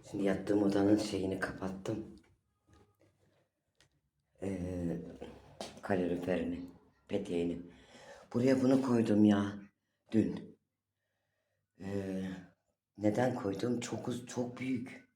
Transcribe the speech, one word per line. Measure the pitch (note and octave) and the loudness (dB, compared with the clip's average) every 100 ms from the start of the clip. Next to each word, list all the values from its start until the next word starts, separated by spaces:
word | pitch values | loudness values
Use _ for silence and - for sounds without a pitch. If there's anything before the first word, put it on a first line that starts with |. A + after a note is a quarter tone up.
| - | -10
Şimdi | - | -2
yattığım | G2 F#2+ - G#2 | 0 -2 0 2
odanın | G2+ G2 G2+ G#2+ | 4 4 6 4
şeyini | - F#2+ F#2+ F#2+ | 2 -2 -4 -4
kapattım. | - - F#2+ F#2+ - A2 - - _ _ _ _ _ - _ _ _ _ _ _ _ _ _ _ _ _ _ _ _ _ | -6 -6 -8 -8 -6 -6 -8 -18 _ _ _ _ _ -20 _ _ _ _ _ _ _ _ _ _ _ _ _ _ _ _
Ee, | G2 F#2 F2+ F2+ E2+ E2 - - - - - - - - | -8 -6 -6 -4 -4 -6 -8 -14 -16 -18 -20 -16 -16 -14
kaloriferini, | - F#2+ F2 F2 - F2 E2 - - - _ _ _ | 0 0 2 -2 0 0 -2 -6 -10 -16 _ _ _
peteğini. | G2+ F#2+ E2+ E2+ E2+ - - - - - - - | -4 -2 -2 -2 -4 -10 -20 -20 -20 -20 -20 -4
Buraya | A#2 C3 C3 | 2 4 4
bunu | B2+ C3+ | 4 4
koydum | B2+ A#2+ A2 G#2 G#2 | 4 2 4 8 8
ya | G2+ G2+ G2+ - _ _ _ _ | 6 2 -6 -16 _ _ _ _
dün. | A2 F2+ F2 - - _ _ _ _ _ _ _ _ _ _ _ _ | 2 2 -2 -12 -20 _ _ _ _ _ _ _ _ _ _ _ _
Ee, | F#2+ G2+ F#2+ F#2+ F#2+ F2+ - _ _ _ _ - | -6 -4 -4 -4 -6 -10 -14 _ _ _ _ 0
neden | G#2 G#2+ B2+ B2 | 0 2 0 0
koydum? | G2+ G2 A#2+ A#2+ | -4 -2 -2 -2
Çok | - A2+ - | -4 -6 -6
uz-, | A#2+ - | -6 -6
çok | - A#2+ - | -6 -6 -6
büyük. | C3 B2 B2+ - _ | -4 -4 -6 -14 _